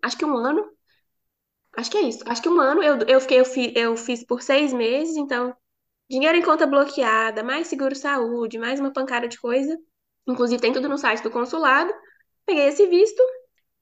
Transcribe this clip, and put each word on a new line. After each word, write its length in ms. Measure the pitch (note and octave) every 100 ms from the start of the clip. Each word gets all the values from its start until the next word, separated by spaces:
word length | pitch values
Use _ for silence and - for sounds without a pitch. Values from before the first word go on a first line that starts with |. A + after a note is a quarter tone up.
acho 160 | E4 -
que 80 | D4+
um 120 | C4
ano, 280 | A#3+ D#4 G#4 _ _ _ _ _ _ _ _ _ _ -
acho 140 | A#3
que 60 | G#4
é 40 |
isso, 220 | D4 A3+ -
acho 140 | A#3
que 80 | E4
um 100 | F4
ano, 240 | C4+ D#4
eu, 140 | D#4 C4+ A3
eu 140 | C4
fiquei, 180 | C4 B3+
eu 60 | B3+
fi-, 280 | C4+ A#3+ A#3
eu 220 | A#3 A#3
fiz 280 | - A#3 -
por 160 | A#3+
seis 320 | - C#4 D4
meses, 440 | B3+ A3+ C4 E4 D#4
então, 380 | C#4+ B3 B3 B3+ _ _ _ _ -
dinheiro 280 | B3+ D4+ E4+
em 60 |
conta 240 | F4 D#4+ D4+
bloqueada, 760 | C#4 C#4+ C#4+ A#3+ A3 A3+ A3
mais 240 | A#3 C#4+ E4
seguro-saúde, 880 | C#4 C4+ C#4 C#4+ C#4 A#3 A#3+ A3+ A3+
mais 200 | A#3 C#4
uma 140 | C#4
pancada 340 | C4+ C4 A#3+ A#3+
de 120 | A#3
coisa, 380 | A#3+ B3 C#4 D#4+ _ _ _ _ -
inclusive 340 | B3 A#3+ A#3+
tem 120 | A#3
tudo 160 | C4 C#4+
no 80 | C#4+
site 240 | B3+ A3
do 80 | A3
consulado, 600 | A#3+ B3+ E4 D4+ C4+ E4+ - - _ _ _ -
peguei 220 | D#4+ C#4+
esse 200 | D4 G4
visto, 340 | F4 A4 - B4+ - - _ _ _